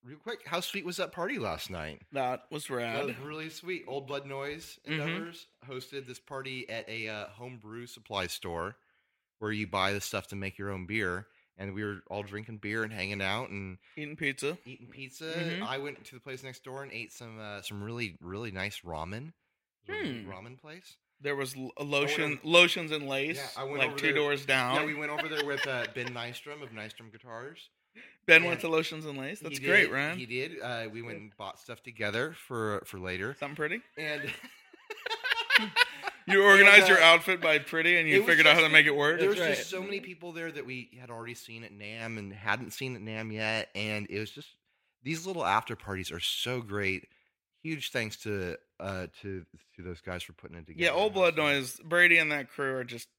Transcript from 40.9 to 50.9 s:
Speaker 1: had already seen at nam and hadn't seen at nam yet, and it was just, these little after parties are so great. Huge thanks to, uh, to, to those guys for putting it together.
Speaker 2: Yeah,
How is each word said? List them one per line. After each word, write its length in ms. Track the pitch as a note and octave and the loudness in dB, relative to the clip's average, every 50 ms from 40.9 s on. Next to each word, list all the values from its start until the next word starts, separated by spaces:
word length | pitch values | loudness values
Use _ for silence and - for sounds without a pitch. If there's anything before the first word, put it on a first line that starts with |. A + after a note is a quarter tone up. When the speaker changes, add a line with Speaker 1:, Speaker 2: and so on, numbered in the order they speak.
| - B2 | -18 -20
Speaker 1:
had 100 | B2+ A#2+ | -18 -16
already 240 | A#2+ A2+ A2+ A#2 A#2+ | -14 -12 -10 -12 -12
seen 300 | - - - A2+ A2+ A#2 | -12 -14 -16 -16 -16 -16
at 80 | - | -16
nam 480 | - G2+ G#2 G#2 A2 A2+ A2+ A2+ A2+ A2 | -16 -16 -14 -14 -12 -10 -8 -8 -8 -8
and 120 | G2+ G2 | -8 -10
hadn't 400 | G2 G2 F#2+ G#2+ G2+ A#2 B2+ - | -12 -8 -2 0 0 0 -2 -8
seen 240 | - - C3+ C3 B2+ | -8 -8 -6 -6 -6
at 60 | A2 | -8
nam 300 | G2+ A2 A2 A2 A2+ A2 | -8 -8 -8 -8 -6 -6
yet, 380 | G#2+ G#2+ A2 A2 A2 A2 - - _ | -6 -4 -2 0 0 0 -2 -4 _
and 320 | G2 G#2 G#2+ G#2+ G#2+ G#2 F#2+ | -6 -4 -4 -4 -4 -6 -6
it 80 | - G2+ | -6 -6
was 100 | A2 G#2 | -6 -8
just, 200 | - - - - _ _ _ _ _ _ _ _ _ _ | -12 -18 -20 -20 _ _ _ _ _ _ _ _ _ _
these 240 | A#2+ C3 D#3+ D#3+ E3 | _ -6 -6 -6 -6
little 180 | F#3+ F#3+ E3+ D3 | -8 -6 -2 0
after 320 | F2 G2 A2 - - A#2 | 2 2 2 0 -2 -10
parties 360 | - - G2+ G2 F#2+ F#2 - | -10 -8 -8 -6 -6 -6 -8
are 80 | - F2 | -8 -6
so 420 | - - - - - A#2+ B2+ B2+ | -4 -4 -4 -4 -4 -4 -4 -4
great. 460 | A#2+ G#2 G2 G#2 G2+ F#2+ F#2+ F2+ - _ _ _ _ _ _ _ _ _ _ _ _ | -6 -6 -4 -2 0 -2 -2 -4 -6 _ _ _ _ _ _ _ _ _ _ _ _
Huge 280 | D#3+ D#3+ D3 C3+ - | -8 -8 -6 -8 -6
thanks 240 | - B2+ A2+ A2 G#2+ - | -4 -4 -4 -4 -8 -10
to, 400 | - A2 G#2 G2 F#2 F2 E2 - _ _ _ _ | -6 -6 -4 -4 -4 -6 -6 -8 _ _ _ _
uh, 280 | F2+ F#2+ G2 F#2 F#2 E2 _ - | -8 -8 -6 -6 -8 -10 _ -14
to, 220 | - G2+ F#2+ F#2 E2+ _ - - _ _ _ | -12 -10 -10 -10 -12 _ -20 -20 _ _ _
to 60 | - | -16
those 200 | F2 F2+ F2 E2+ | -12 -12 -12 -12
guys 200 | _ - F2+ F2+ | _ -10 -8 -8
for 120 | - - E2 | -10 -12 -16
putting 220 | _ - - E2 | _ -16 -14 -14
it 120 | E2+ D#2+ - | -14 -16 -16
together. 180 | D#2+ A2+ E3+ | -6 0 0
Speaker 2:
Yeah, 60 | E3 | 2